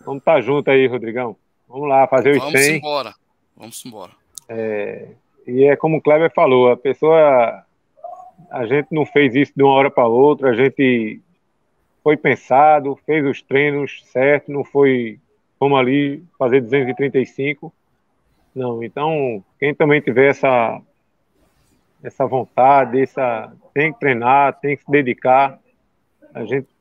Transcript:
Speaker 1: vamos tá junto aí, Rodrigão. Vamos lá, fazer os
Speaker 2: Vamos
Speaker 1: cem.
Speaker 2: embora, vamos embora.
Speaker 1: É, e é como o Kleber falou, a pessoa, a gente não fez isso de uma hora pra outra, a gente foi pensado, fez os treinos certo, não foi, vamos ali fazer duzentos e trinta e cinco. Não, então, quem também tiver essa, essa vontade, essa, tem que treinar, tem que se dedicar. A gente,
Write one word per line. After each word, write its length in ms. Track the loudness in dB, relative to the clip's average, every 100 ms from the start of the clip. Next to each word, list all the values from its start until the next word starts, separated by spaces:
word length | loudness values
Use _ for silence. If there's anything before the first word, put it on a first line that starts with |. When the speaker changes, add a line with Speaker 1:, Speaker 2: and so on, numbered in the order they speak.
Speaker 1:
vamos 180 | -14 -8
tá 180 | -2 -2
junto 300 | 0 -4 0
aí, 160 | 2 0
Rodrigão. 500 | -2 -8 -8 -10 -12 _ _ _
Vamos 200 | -10 -2
lá, 180 | 0 2
fazer 260 | 2 2
os 60 | 0
Speaker 2:
Vamos 220 | 0 0
Speaker 1:
cem. 160 | 0 0
Speaker 2:
embora, 380 | -4 -6 -8 -14 _ _ _ _
vamos 280 | -20 -20
embora. 280 | -20 -18 -20 _ _ -20 -16
Speaker 1:
É, 600 | -10 -8 -6 -8 -12 -18 -20 _ _ -6
e 180 | 2
é 120 | 2 2
como 200 | 0 -2
o 60 |
Kleber 280 | 2 2 2
falou, 400 | 0 2 4 4
a 60 | 2
pessoa, 880 | -2 -2 2 4 4 4 0 -4 _ _ _ _ -20 -20 -20 _ -14
a 160 | -10 -4
gente 220 | -4 -2
não 160 | -4 -2
fez 280 | 0 2
isso 180 | 2 -2 2
de 60 |
uma 100 | 4
hora 180 | 4 2
pra 160 | 2 2
outra, 440 | 4 4 2 0
a 40 |
gente 680 | 2 0 0 0 0 -2 -10 _ _ _ _ _ _ _ _
foi 140 | -2 0
pensado, 840 | 0 -2 0 2 4 4 0 -8 -4
fez 180 | -2
os 160 | -2 -4
treinos 640 | -4 -2 0 -2 -8 -12 _
certo, 460 | -2 0 0 -2
não 100 | -10
foi, 560 | -4 2 2 2 -4 -10 _ _ _ -4
vamos 200 | 0 0
ali 440 | 0 0 -2 -6 -14 -6
fazer 220 | 0 0
duzentos 300 | 0 -2 -2
e 40 |
trinta 240 | -4 -4 -2
e 60 |
cinco. 480 | -4 -6 -8 -8 -14 _ _ _ _ _ _ _ _
Não, 300 | -10 -8 -8
então, 580 | -10 -6 -4 -4 -4 -8 -14 -6
quem 160 | -4
também 260 | 0 2 2
tiver 280 | 0 2 2
essa, 520 | 2 0 0 0 -6 -14 _ _ _ _ _ _ _ _ _ _ _
essa 240 | -12 -6 -4
vontade, 760 | -2 -4 2 4 4 2 -2
essa, 500 | -2 -4 -4 -4 -10 -20 _
tem 200 | -4 -4
que 60 | -4
treinar, 600 | -4 -2 2 2 2 -2
tem 160 | -6 -8
que 80 |
se 60 | -2
dedicar. 680 | 0 0 -2 2 2 2 -4 _ _ _ _ _ _ _
A 120 | -14
gente, 220 | -8 -8 -8 _